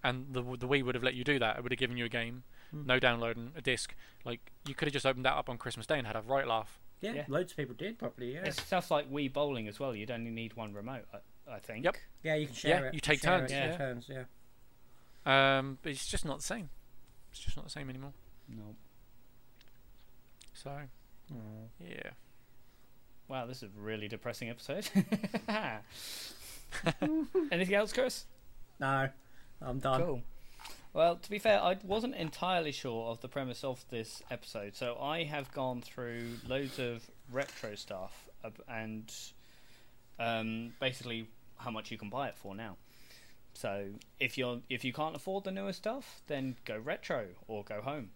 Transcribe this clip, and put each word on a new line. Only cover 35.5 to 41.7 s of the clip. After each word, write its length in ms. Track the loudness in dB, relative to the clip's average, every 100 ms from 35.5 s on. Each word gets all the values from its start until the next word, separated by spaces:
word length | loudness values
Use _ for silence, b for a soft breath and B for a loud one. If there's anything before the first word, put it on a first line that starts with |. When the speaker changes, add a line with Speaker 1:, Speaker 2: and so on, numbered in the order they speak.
Speaker 3:
gone 300 | -2 0 0
through 540 | -6 -6 -4 -4 -4 -6 0
loads 300 | 0 0 0
of 300 | -2 -2 -8 -16 -4
retro 440 | -2 -2 -4 -8
stuff 540 | -6 -6 -6 -6 -8 -14 -10
ab-, 180 | -10 -10 -8
and, 440 | -6 -4 -6 -8 -10 -12 -14 b b b b b b -18 -4
um, 540 | 0 0 0 -2 -6 -2
basically 460 | -2 -2 -6 -6 -6 -12 -18 -10
how 120 | -6